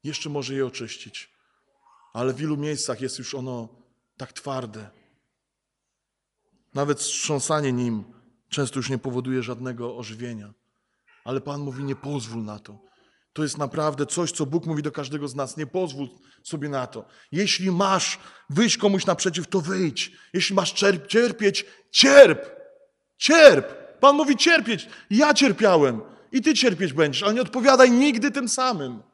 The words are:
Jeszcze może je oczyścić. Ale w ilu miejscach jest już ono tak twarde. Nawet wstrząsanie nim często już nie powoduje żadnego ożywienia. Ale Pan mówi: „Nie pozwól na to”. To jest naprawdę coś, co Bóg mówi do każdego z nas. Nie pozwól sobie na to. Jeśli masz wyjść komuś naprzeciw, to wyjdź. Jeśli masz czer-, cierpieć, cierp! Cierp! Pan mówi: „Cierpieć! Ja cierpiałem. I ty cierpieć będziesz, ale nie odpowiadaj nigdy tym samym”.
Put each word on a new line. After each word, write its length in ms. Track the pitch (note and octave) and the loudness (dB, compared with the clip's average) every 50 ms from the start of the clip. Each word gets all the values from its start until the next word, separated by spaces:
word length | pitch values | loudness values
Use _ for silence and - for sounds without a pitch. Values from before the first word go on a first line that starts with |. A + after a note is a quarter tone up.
| _ | _
Jeszcze 260 | C#3+ D3 - - D#3 | -10 -10 -10 -10 -8
może 240 | D3 C#3+ C3 B2 C#3 | -8 -8 -8 -6 -4
je 120 | C3+ C3+ | -4 -4
oczyścić. 680 | B2 B2 - A#2+ G#2 - - - - - - - _ _ _ _ _ _ _ _ _ _ _ _ _ _ _ _ _ _ | -4 -6 -12 -14 -14 -14 -16 -18 -18 -18 -18 -20 _ _ _ _ _ _ _ _ _ _ _ _ _ _ _ _ _ _
Ale 200 | A2+ B2 C3 B2 | -4 -4 -4 -4
w 80 | B2+ | -4
ilu 160 | D3+ D#3 D3+ | -6 -6 -4
miejscach 440 | C#3+ D3 D3+ D3+ C#3+ - - B2 G#2 | -4 -4 -6 -6 -6 -6 -8 -6 -6
jest 180 | C3 B2+ - - | -8 -10 -8 -10
już 160 | B2 - - | -12 -12 -10
ono 340 | C3+ B2+ C3 B2+ A#2+ A2+ A2 _ _ _ _ _ _ _ _ _ | -10 -10 -10 -10 -10 -12 -14 _ _ _ _ _ _ _ _ _
tak 160 | _ C3+ - _ | _ -18 -18 _
twarde. 560 | - - C#3+ C3+ C3 B2 A2 G#2 A2 G#2+ G2 _ _ _ _ _ _ _ _ _ _ _ _ _ _ _ _ _ _ _ _ _ _ _ _ _ _ _ _ _ _ _ _ _ _ _ _ _ | -14 -12 -8 -8 -8 -10 -10 -14 -18 -20 -20 _ _ _ _ _ _ _ _ _ _ _ _ _ _ _ _ _ _ _ _ _ _ _ _ _ _ _ _ _ _ _ _ _ _ _ _ _
Nawet 260 | C3+ C#3+ C#3+ D3 - | -4 -2 -2 -2 -4
wstrząsanie 760 | - - - - - - D3+ C#3 B2+ - D#3 D3+ D3 C3+ B2 | -4 -8 -6 -6 -6 -4 -4 -4 -2 -2 -2 -2 -2 -2 -2
nim 300 | B2 B2 A#2+ A2+ G#2+ F#2+ - - _ _ _ _ _ _ _ | -2 -2 -4 -4 -6 -8 -12 -20 _ _ _ _ _ _ _
często 300 | - - C#3 B2 - C3+ | -6 -6 -6 -4 -6 -8
już 100 | A#2 C3 | -6 -6
nie 80 | C3+ | -6
powoduje 460 | A#2 - C3+ A#2+ B2+ B2+ B2+ C3 B2+ A#2 | -6 -6 -6 -6 -6 -6 -4 -4 -4 -6
żadnego 540 | A#2 B2 A#2 B2+ B2+ B2 A#2 A#2+ A#2+ A2 | -6 -10 -10 -10 -12 -10 -10 -10 -12 -10
ożywienia. 560 | A#2 A#2 G#2 A2 A2 B2 B2 A#2 A2 G2+ G#2 A2 _ _ _ _ _ _ _ _ _ _ _ _ _ _ | -12 -14 -16 -14 -14 -12 -12 -12 -14 -16 -18 -20 _ _ _ _ _ _ _ _ _ _ _ _ _ _
Ale 180 | A#2 C3 C3+ | -8 -8 -8
Pan 200 | C3+ D3 C#3+ C#3+ | -8 -8 -10 -8
mówi: 220 | C#3+ C#3 B2+ C3 C#3 | -10 -10 -10 -10 -8
„Nie 120 | C#3 C3+ | -8 -8
pozwól 480 | C3+ C3+ C#3 D3 C3+ A2+ A2+ A2+ A#2 A2 | -8 -8 -8 -8 -8 -8 -8 -10 -10 -10
na 160 | G#2+ G#2 G#2 | -10 -12 -16
to”. 200 | _ - G#2 G2+ _ _ _ _ _ _ _ _ _ _ _ | _ -20 -20 -20 _ _ _ _ _ _ _ _ _ _ _
To 100 | - D#3 | -6 -6
jest 140 | C#3+ D3 | -6 -4
naprawdę 480 | D3 D3 B2 - D#3 D3+ D#3 D3 C3+ D3 | -6 -8 -6 -4 -4 -4 -4 -2 -4 -6
coś, 260 | C#3+ - F3 F3 D#3+ | -6 -4 -4 -4 -4
co 140 | - - D#3 | -4 -6 -6
Bóg 200 | C3 D3 E3+ E3 | -4 -4 -4 -4
mówi 180 | E3 D#3+ D3 D3 | -4 -6 -4 -6
do 80 | D3+ | -6
każdego 360 | D3 - C#3+ C3 D3 D3+ C#3+ | -8 -8 -10 -8 -8 -8 -10
z 80 | C#3 B2 | -8 -8
nas. 220 | C#3 C3+ A#2+ - | -8 -8 -8 -8
Nie 100 | D#3 D3+ | -10 -12
pozwól 420 | B2+ - F#3 F#3 D#3+ C3 C#3 C#3 B2 - _ _ _ _ _ _ | -8 -4 -6 -6 -6 -6 -10 -12 -12 -12 _ _ _ _ _ _
sobie 260 | - E3+ D#3 C#3 D3 | -12 -10 -8 -8 -6
na 180 | C#3+ C3+ B2+ | -6 -6 -6
to. 180 | - - A#2 G#2 _ _ _ - _ | -8 -12 -16 -18 _ _ _ -18 _
Jeśli 400 | - E3 G#3 F3 - - F3+ F#3+ | -4 -4 -2 -2 -2 -2 -2 -2
masz 480 | F3+ E3+ G3 G3 G3 C4+ - - - - - - - - _ _ | 0 0 2 2 2 0 0 -4 -6 -10 -14 -20 -20 -20 _ _
wyjść 280 | C#3 D#3+ A#3+ A3+ - | 0 0 2 2 0
komuś 280 | - G3+ G#3 G3 F#3+ - | 2 2 0 0 2 0
naprzeciw, 420 | G3 F3 - - F#3+ D#3 F3 E3 | -2 -2 0 -2 -4 -4 -4 -8
to 140 | - - F#3+ | -2 -4 -4
wyjdź. 500 | D3+ D#3+ F#3+ F#3 F#3 D#3 B2+ - - - - - - _ - | -2 -2 -2 -2 -2 -2 -2 -6 -8 -10 -12 -20 -20 _ -6
Jeśli 220 | F#3+ F#3 - G3 | -4 -4 0 -2
masz 180 | G3 F3+ - - | -2 -2 -2 -4
czer-, 340 | - G3+ G3+ F#3+ E3 C#3 | 0 2 2 0 0 -4
cierpieć, 580 | - - A3+ A#3+ A#3+ - - G#3+ G3+ G3+ - - - - _ _ _ | 0 2 2 2 2 -2 0 0 0 0 0 -10 -10 -20 _ _ _
cierp! 580 | - - C4 C4+ C#4 C#4+ C4+ F#3 D3 - - - - - - - - _ _ _ _ _ _ _ _ | 2 4 6 8 12 12 12 12 10 0 -6 -16 -18 -20 -20 -20 -20 _ _ _ _ _ _ _ _
Cierp! 840 | _ - - D#4 E4 D#4 C#4 F3+ C3+ - - - - - - - - | _ 2 4 6 10 10 10 10 8 0 -4 -14 -18 -20 -20 -4 4
Pan 160 | - C#4 C#4+ | 6 6 6
mówi: 220 | D4 D#4 C4+ C#4 | 6 2 0 0
„Cierpieć! 500 | - - E4+ E4+ D#4 G#3 G#3+ A3+ D#3+ - - - - - _ | 2 4 4 4 2 2 -2 -6 -6 -6 -14 -20 -20 -8 _
Ja 240 | G3+ A3+ D4 D4+ D4 | 2 4 4 4 4
cierpiałem. 680 | - C#4 B3+ F#3+ - A3 G3+ F3+ D#3+ C#3+ C3 A#2 A2 - - - - - _ | 4 4 2 4 4 4 4 6 6 4 4 2 -4 -8 -14 -20 -20 -20 _
I 100 | - C4 | -4 -2
ty 120 | G#3 D#4 D4+ | 0 2 2
cierpieć 400 | - B3+ B3 F#3+ D3+ F#3+ D#3+ C3 | 2 2 2 2 0 -4 -4 0
będziesz, 300 | D3+ D#3+ D3 C3 - G#3 | 0 0 0 0 -2 -2
ale 100 | G#3 A3 | -2 0
nie 80 | A#3+ | -2
odpowiadaj 500 | B3+ - A3+ B3+ A3+ C#4 C4+ B3+ B3+ B3+ | -4 -4 -4 2 4 4 6 8 6 6
nigdy 400 | A#3+ A#3+ C#4 D4 B3 A#3 A3 C#4+ | 6 4 4 2 2 0 -2 -2
tym 180 | - C#4+ B3+ A3 | -2 -4 -4 -4
samym”. 540 | - - B3+ B3+ A#3 E3 C#3 B2+ B2 G#2+ - _ | -4 -2 -2 -2 -2 -4 -6 -8 -10 -14 -18 _